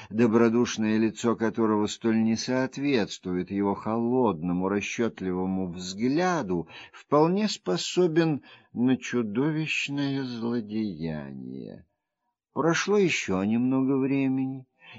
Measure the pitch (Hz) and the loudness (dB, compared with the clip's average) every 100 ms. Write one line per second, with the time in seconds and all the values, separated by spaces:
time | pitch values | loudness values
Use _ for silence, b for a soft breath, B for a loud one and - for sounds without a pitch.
0 | B 107 117 113 117 117 120 - 107 110 | B 2 4 6 6 4 2 0 0 2
1 | 110 104 120 101 113 98 110 107 104 - | 0 0 0 2 0 2 2 2 0 0
2 | 113 110 110 110 - 127 131 139 143 127 | 0 2 2 0 -2 -2 -2 -2 0 0
3 | 92 - 92 90 90 98 101 95 110 113 | 0 -6 -4 -4 -2 -2 0 -2 -2 -2
4 | 117 127 117 80 87 90 95 101 95 - | 0 2 2 0 -2 0 0 -2 -2 -4
5 | 113 - 95 92 92 92 92 87 92 98 | -4 -4 -4 -2 -2 -2 -4 -8 -10 -4
6 | 123 151 180 170 101 87 80 B B - | -2 0 0 0 -2 -4 -4 B B -20
7 | - 147 165 190 214 - 180 175 - - | 0 4 4 2 0 -2 -2 -2 -2 2
8 | 175 160 160 139 B B B 107 123 123 | 2 4 2 0 B B B 0 2 2
9 | - 123 110 104 151 156 151 - - 143 | 0 -2 -2 0 0 0 -2 -4 -4 -2
10 | 139 139 127 120 117 120 104 107 107 78 | -2 -2 -4 -4 -4 -4 -4 -4 -4 -4
11 | 80 76 69 69 64 65 55 50 - _ | -6 -6 -8 -12 -12 -12 -12 -16 -20 _
12 | _ _ _ _ _ 131 156 160 - 208 | _ _ _ _ _ -2 0 2 2 4
13 | 180 - - 92 101 117 127 131 131 135 | 4 2 -2 0 2 2 2 2 2 2
14 | 131 139 135 131 131 131 131 _ B | 2 0 0 0 -2 -6 -14 _ B